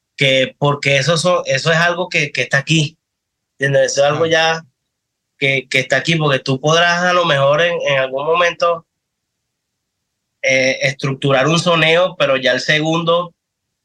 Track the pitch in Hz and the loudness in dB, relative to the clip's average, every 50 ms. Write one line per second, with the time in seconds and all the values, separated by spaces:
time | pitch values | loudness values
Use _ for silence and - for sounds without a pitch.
0 | _ _ _ - 143 135 131 131 131 123 - _ 147 147 143 139 - 139 139 139 | _ _ _ -2 -2 0 2 0 0 -2 -4 _ -2 -2 -2 0 -2 -2 0 0
1 | 131 151 170 165 147 180 180 170 - - 139 - - 156 165 160 170 175 175 170 | 0 0 -2 0 0 0 0 -2 -2 -2 -4 -2 0 0 0 0 0 0 -2 -2
2 | 180 175 - 170 151 135 - - 123 - - 139 135 - 156 160 147 143 - _ | -6 -4 -2 -4 -4 -4 -4 -6 -6 -2 -2 -2 0 0 0 0 0 -2 -6 _
3 | _ _ _ _ _ _ _ _ _ _ _ _ 139 139 139 135 135 123 - 139 | _ _ _ _ _ _ _ _ _ _ _ _ -4 0 2 2 2 2 2 0
4 | 139 143 151 147 165 165 160 160 160 160 165 165 165 _ _ _ _ _ _ _ | 0 2 2 0 0 0 2 2 2 0 -2 -4 -8 _ _ _ _ _ _ _
5 | _ _ _ _ _ _ _ _ 139 139 135 131 127 - - 131 127 - - 131 | _ _ _ _ _ _ _ _ -2 -2 0 -2 -4 -2 -2 -2 0 0 -2 -2
6 | 127 160 165 165 156 151 135 127 - - 135 131 - 151 156 165 170 175 175 175 | 0 0 -2 0 0 0 0 0 0 -2 -4 -2 0 0 2 2 2 2 2 0
7 | 180 180 180 180 175 170 147 139 139 139 147 151 170 175 170 165 - 143 143 135 | 0 0 2 2 2 2 2 2 2 2 2 2 2 0 0 -2 -2 -2 0 0
8 | 131 131 131 135 143 156 165 175 175 170 165 160 175 175 170 165 - _ _ _ | -2 -2 -4 -6 -2 -2 0 2 2 0 0 0 -2 -2 -2 -2 -6 _ _ _
9 | _ _ _ _ _ _ _ _ _ _ _ _ _ _ _ _ _ _ _ _ | _ _ _ _ _ _ _ _ _ _ _ _ _ _ _ _ _ _ _ _
10 | _ _ _ _ _ _ _ _ - 135 131 135 131 131 131 - 143 135 131 - | _ _ _ _ _ _ _ _ -2 0 0 2 2 0 -2 -2 -2 -4 -4 -4
11 | - 139 135 135 - 143 135 127 131 147 165 170 165 180 170 160 156 160 160 170 | -6 -6 -6 -2 0 2 2 2 2 2 0 0 2 2 2 2 2 2 4 2
12 | 180 185 - - 151 139 135 131 127 127 123 127 - - 156 151 151 160 160 165 | 2 0 0 -2 0 0 0 0 0 0 0 0 0 -2 -2 0 0 0 -2 -2
13 | 165 165 170 175 175 165 _ _ _ _ _ _ _ _ _ _ _ | 0 0 -2 -2 -2 -6 _ _ _ _ _ _ _ _ _ _ _